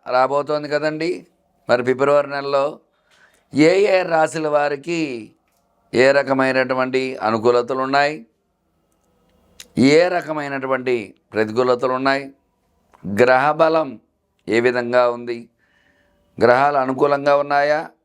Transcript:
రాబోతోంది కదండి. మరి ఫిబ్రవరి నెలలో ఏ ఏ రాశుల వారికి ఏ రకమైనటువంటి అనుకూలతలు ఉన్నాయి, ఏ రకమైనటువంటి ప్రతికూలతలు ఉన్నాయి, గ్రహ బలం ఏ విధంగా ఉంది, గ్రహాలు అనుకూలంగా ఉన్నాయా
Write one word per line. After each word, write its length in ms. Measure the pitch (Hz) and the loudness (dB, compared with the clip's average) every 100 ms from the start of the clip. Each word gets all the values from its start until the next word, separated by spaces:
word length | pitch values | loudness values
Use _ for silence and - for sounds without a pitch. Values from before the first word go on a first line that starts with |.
| - | -4
రాబోతోంది 540 | 127 131 143 143 151 147 | 0 0 -2 -2 -6 -4
కదండి. 340 | 147 151 156 165 - - _ _ _ - | -4 -4 -4 -6 -6 -12 _ _ _ 0
మరి 120 | 123 123 | 0 2
ఫిబ్రవరి 400 | 127 139 147 143 | 2 2 2 0
నెలలో 300 | 139 139 139 143 - _ _ _ _ _ _ _ | -6 -4 -2 -2 -6 _ _ _ _ _ _ _
ఏ 180 | 131 156 190 202 | 2 4 4 2
ఏ 40 | 185 170 | 2 0
రాశుల 340 | 160 156 160 156 147 | 0 0 -2 -2 0
వారికి 440 | 147 143 165 170 151 120 107 _ _ _ _ _ _ | 0 -4 -6 -6 -6 -8 -14 _ _ _ _ _ _
ఏ 120 | 113 131 143 | 4 4 4
రకమైనటువంటి 840 | 135 135 131 131 127 131 127 131 131 131 104 | 0 0 0 0 -2 -2 -2 -4 -4 -4 -2
అనుకూలతలు 540 | 113 117 120 120 131 131 | 0 2 2 0 -4 -2
ఉన్నాయి, 300 | 139 143 156 - _ _ _ _ _ _ _ _ _ _ _ _ _ - - 135 151 | 0 0 -4 -16 _ _ _ _ _ _ _ _ _ _ _ _ _ -10 0 4 4
ఏ 40 | 180 175 | 2 -2
రకమైనటువంటి 800 | 147 156 143 139 131 131 127 120 98 - _ | -6 -8 -8 -8 -4 -4 -2 -4 -4 -16 _
ప్రతికూలతలు 600 | 104 110 110 127 123 127 127 | -4 -2 0 0 0 -2 -2
ఉన్నాయి, 260 | 135 135 139 - _ _ _ _ _ _ 90 101 | -2 -4 -6 -18 _ _ _ _ _ _ -8 0
గ్రహ 240 | 123 127 147 151 | 4 4 2 2
బలం 300 | 160 160 143 107 _ _ _ _ - | 0 0 -4 -10 _ _ _ _ -2
ఏ 120 | 113 123 | 0 2
విధంగా 380 | 123 120 123 123 120 | 0 0 2 2 -2
ఉంది, 240 | 120 120 117 _ _ _ _ _ _ _ _ - | -8 -10 -12 _ _ _ _ _ _ _ _ 2
గ్రహాలు 420 | 117 123 143 143 | 4 6 4 0
అనుకూలంగా 520 | 131 131 143 143 143 143 143 | -2 0 0 2 2 0 2
ఉన్నాయా 340 | 143 147 151 165 _ | 0 0 -2 -4 _